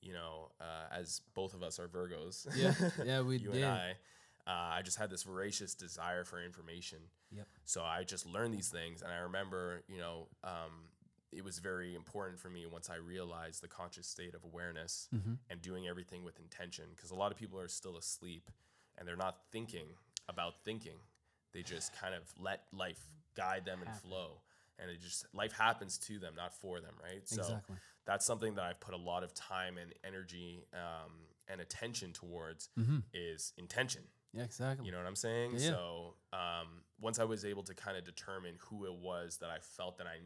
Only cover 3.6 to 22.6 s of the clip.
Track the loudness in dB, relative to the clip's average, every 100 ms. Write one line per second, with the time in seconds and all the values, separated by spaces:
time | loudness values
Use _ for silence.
3.6 | 6 6 2 -2 -8 -20 -20 -10 0 2
4.6 | 4 2 2 2 2 0 -2 2 2 2
5.6 | 0 -4 -6 -2 0 2 0 -2 -6 -8
6.6 | -8 -6 -6 -8 -14 _ -12 -10 -10 -8
7.6 | -2 2 4 2 2 -2 0 4 4 4
8.6 | 2 0 -2 -4 -4 -2 0 0 2 0
9.6 | 0 -2 -4 -4 -2 -4 -6 -8 -4 -4
10.6 | -4 -8 -14 -18 -20 _ -12 -8 -6 -4
11.6 | 0 0 0 -4 -4 -2 -2 -4 -8 -6
12.6 | -6 -6 -6 -6 -4 -2 -2 -2 -4 -6
13.6 | -8 -6 -6 -6 -6 -4 -6 -8 -8 -4
14.6 | -4 -2 -2 -4 0 2 4 0 -2 -6
15.6 | -4 -2 0 -2 -4 -8 -8 -10 -14 -8
16.6 | -6 -6 -10 -12 -6 4 4 2 -4 -4
17.6 | -4 -4 -4 -4 -2 -2 -4 -8 -10 -18
18.6 | _ -20 -20 -10 -4 0 0 0 -6 -6
19.6 | -4 -6 -8 -12 -8 -8 -4 -2 -2 -2
20.6 | -4 -4 -4 -12 -16 _ _ _ _ -8
21.6 | -4 -2 -2 -2 -2 -2 -4 -4 -2 -2